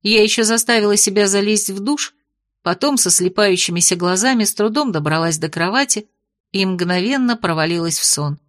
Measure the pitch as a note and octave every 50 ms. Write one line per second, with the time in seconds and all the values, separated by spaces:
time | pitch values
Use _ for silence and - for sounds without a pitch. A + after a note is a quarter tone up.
0 | - G#3 A3+ G#3+ G#3+ G#3+ - A#3+ A3 G#3 A3+ A#3 - - A#3 A3 G#3 G#3 G3+ G#3
1 | - G#3 F#3+ G#3 G#3 G3 G3 G3+ G3+ G#3 G#3+ G3+ - - F#3+ G3 G3+ B3+ D4 D4
2 | - - _ _ _ _ _ _ _ _ _ _ _ E3+ F3 F3 C4 D4 C#4 B3
3 | - F3 - - F3+ F3+ - - G#3 G3+ F#3 F3 - - F3 F3 F3 - F#3+ F3
4 | F3 F3 F3+ F#3+ A3 C4 C4 A#3 G#3+ G3 - - G#3 A3 G#3+ D4 D4+ B3+ F3+ D#3
5 | D3 D3+ D#3 D#3+ E3 E3+ D#3+ D#3 E3 D3+ - E3 E3 F3+ G#3 C4 C#4 C4+ - G#3+
6 | G#3+ _ _ _ _ _ _ _ _ _ - F#3+ F#3+ F#3+ F#3 F3 F3+ F3 F3+ F3+
7 | F#3 A#3 C#4 C4+ B3+ A#3+ A#3 A3+ A#3+ A#3+ D#3+ D#3+ D#3 D#3+ E3+ E3+ E3 E3+ D#3+ -
8 | - - - C#3+ D3 D3 D3 - _